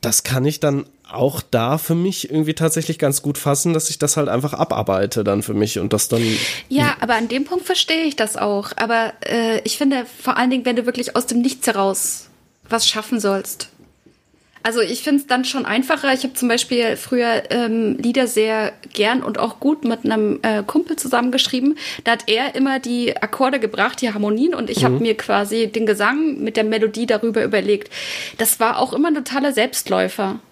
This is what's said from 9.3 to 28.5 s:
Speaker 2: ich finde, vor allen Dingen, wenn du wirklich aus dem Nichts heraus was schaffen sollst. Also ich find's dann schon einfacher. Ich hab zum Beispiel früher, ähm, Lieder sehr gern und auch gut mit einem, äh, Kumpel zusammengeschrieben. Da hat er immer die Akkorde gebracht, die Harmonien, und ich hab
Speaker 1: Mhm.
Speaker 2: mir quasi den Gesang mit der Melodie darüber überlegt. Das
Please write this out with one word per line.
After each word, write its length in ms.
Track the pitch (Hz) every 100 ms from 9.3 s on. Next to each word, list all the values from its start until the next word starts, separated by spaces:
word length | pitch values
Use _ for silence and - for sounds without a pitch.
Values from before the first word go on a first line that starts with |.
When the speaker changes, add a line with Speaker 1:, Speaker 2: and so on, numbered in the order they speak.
| 233 226 220
Speaker 2:
ich 140 | - -
finde, 280 | 285 269 240 -
vor 160 | - 240
allen 120 | 254
Dingen, 160 | 262 247
wenn 100 | 240
du 100 | 240
wirklich 300 | 240 - -
aus 100 | 247
dem 120 | 240
Nichts 260 | 247 - -
heraus 580 | 208 196 185 - - - _ _ _ -
was 200 | 226 -
schaffen 300 | 220 208 240
sollst. 500 | 202 196 196 - - _ - _ _ _ _ _ _ - 220
Also 140 | 233
ich 240 | 196 240
find's 240 | - 285 277
dann 160 | 247
schon 220 | 254 269 -
einfacher. 480 | 220 262 302 277
Ich 100 | 262
hab 120 | 262 -
zum 100 | 247
Beispiel 480 | 240 - 240 233 -
früher, 560 | - 247 233 226 -
ähm, 460 | 240 233 226 220 -
Lieder 240 | 233 240 247
sehr 440 | 226 220 220 214 - -
gern 280 | - 208 254
und 160 | - 214
auch 220 | 233 -
gut 240 | 277 302
mit 220 | 233 233 226
einem, 340 | 220 214 -
äh, 220 | 226 214
Kumpel 320 | 202 302 349 311
zusammengeschrieben. 840 | 254 247 247 262 - 254 269 302 - - -
Da 80 |
hat 100 | 233 -
er 280 | 220 277 -
immer 240 | 269 269
die 360 | 247 240 240 -
Akkorde 380 | 220 - 262 269
gebracht, 420 | 220 - 220 -
die 100 | 240
Harmonien, 420 | 208 208 214 302 349
und 140 | 233
ich 120 | 233 127
hab 80 |
Speaker 1:
Mhm. 60 | 131
Speaker 2:
mir 160 | 233 220
quasi 500 | - 202 202 226 220
den 180 | 220 220
Gesang 540 | 202 208 285 320 -
mit 140 | 220 220
der 80 |
Melodie 420 | 214 220 220 214 240
darüber 380 | 220 233 220
überlegt. 480 | 202 202 190 208 - - - - - -
Das 220 | 226